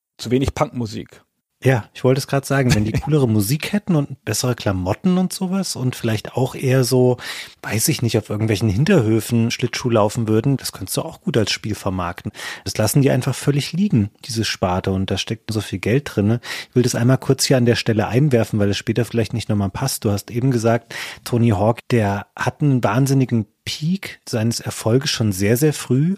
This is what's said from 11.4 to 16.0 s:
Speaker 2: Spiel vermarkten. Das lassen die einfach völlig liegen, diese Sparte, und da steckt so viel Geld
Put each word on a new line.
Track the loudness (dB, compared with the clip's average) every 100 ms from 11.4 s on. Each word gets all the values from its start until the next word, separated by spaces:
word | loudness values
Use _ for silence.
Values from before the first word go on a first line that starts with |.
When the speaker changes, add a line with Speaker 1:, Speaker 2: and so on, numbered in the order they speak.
| 0
Speaker 2:
Spiel | -2 -6
vermarkten. | -4 -4 -2 -4 -6 -12 -12 -12 -10
Das | -6 0
lassen | 2 4
die | 4
einfach | 2 0
völlig | -2 -2 -2 -2
liegen, | -2 2 2 0 -4 -8
diese | -4 -4
Sparte, | -2 0 0 0
und | -2 -2
da | -4
steckt | -4 -8 -4
so | -4
viel | -4 -4
Geld | 0 0